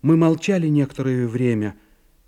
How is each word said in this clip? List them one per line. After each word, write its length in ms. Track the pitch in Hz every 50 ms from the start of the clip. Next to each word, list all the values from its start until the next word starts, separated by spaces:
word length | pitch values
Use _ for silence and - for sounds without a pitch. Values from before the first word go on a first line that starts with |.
Мы 140 | - - 160
молчали 520 | 160 160 160 165 160 - - 196 185 165 156
некоторое 600 | 151 147 139 135 - - 131 131 127 127 123 117
время. 500 | 113 123 127 123 117 107 107 104 101 - _ _ _ _ _ _ _ _ _